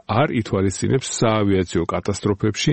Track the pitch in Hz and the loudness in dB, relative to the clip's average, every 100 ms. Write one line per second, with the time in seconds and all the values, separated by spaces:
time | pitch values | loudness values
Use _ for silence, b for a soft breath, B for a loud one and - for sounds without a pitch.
0 | - 107 151 139 107 98 98 - 104 131 | 0 2 2 0 -2 0 0 0 0 0
1 | - - 120 110 104 95 90 92 82 87 | -2 0 2 2 2 2 2 -2 -2 -2
2 | 90 98 107 101 110 101 - | -4 -2 -2 0 -2 -2 -2